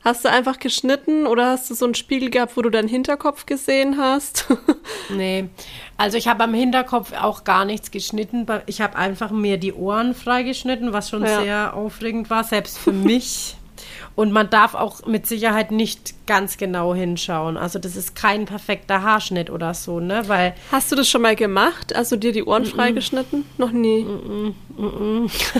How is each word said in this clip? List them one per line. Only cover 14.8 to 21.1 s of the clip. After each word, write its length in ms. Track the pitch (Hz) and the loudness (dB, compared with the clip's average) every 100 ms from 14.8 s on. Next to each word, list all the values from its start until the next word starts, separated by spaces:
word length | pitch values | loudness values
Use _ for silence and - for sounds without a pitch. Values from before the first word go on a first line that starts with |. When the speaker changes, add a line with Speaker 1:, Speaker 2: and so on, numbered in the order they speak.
| 214 - - | -4 -4 -2
Speaker 2:
mit 220 | 214 - | -2 -2
Sicherheit 440 | 226 226 214 214 | -2 2 2 2
nicht 420 | 214 220 - - - - | 0 0 -4 -12 -10 0
ganz 300 | 202 196 - | 2 0 -4
genau 380 | 190 180 175 180 | -4 0 0 0
hinschauen. 600 | 175 175 - 165 160 160 | -2 -2 -2 -2 -2 -2
Also 220 | 175 185 | -4 -6
das 160 | 180 185 | -8 -8
ist 180 | 180 - | -8 0
kein 300 | 208 208 202 | 2 2 -2
perfekter 560 | 202 - 202 - 196 | -6 -6 -4 0 0
Haarschnitt 460 | 208 214 - 180 165 | 2 2 0 -4 -4
oder 240 | 165 170 | -4 -6
so, 260 | 175 - 170 | -6 -6 -4
ne? 240 | 175 214 208 | -2 -2 0
Weil 260 | 196 180 - - | 2 2 -2 0
Speaker 1:
Hast 200 | 269 - | 0 2
du 40 | 277 | 2
das 140 | |
schon 120 | 262 | 2